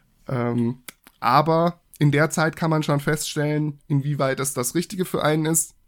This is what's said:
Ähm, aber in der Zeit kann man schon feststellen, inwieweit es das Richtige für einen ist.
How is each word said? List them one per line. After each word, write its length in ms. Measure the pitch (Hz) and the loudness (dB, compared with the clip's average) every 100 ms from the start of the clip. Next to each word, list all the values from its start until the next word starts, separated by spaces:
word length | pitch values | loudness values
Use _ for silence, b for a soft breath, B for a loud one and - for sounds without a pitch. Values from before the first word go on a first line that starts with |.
| B _ - | B _ -8
Ähm, 560 | 120 120 120 117 139 - - - - | -4 -2 0 -2 -4 -12 -20 -20 -4
aber 600 | 113 135 156 165 170 170 _ - | 2 4 4 2 0 -2 _ 0
in 120 | 151 | 2
der 180 | 143 156 | 4 2
Zeit 260 | 170 160 - | 0 -2 0
kann 140 | 160 | 0
man 140 | 156 | 0
schon 160 | 151 143 | 0 0
feststellen, 800 | 143 151 - 151 147 151 151 147 - | 0 -2 -4 -2 -2 0 -2 -6 -2
inwieweit 520 | 143 143 147 135 131 | -2 0 -2 -2 -2
es 140 | 131 | -4
das 220 | 127 123 165 | -4 -2 -2
Richtige 300 | 175 185 175 | -4 -4 -4
für 180 | - | 0
einen 220 | 147 156 156 | 2 2 2
ist. 300 | 165 - _ | 0 -2 _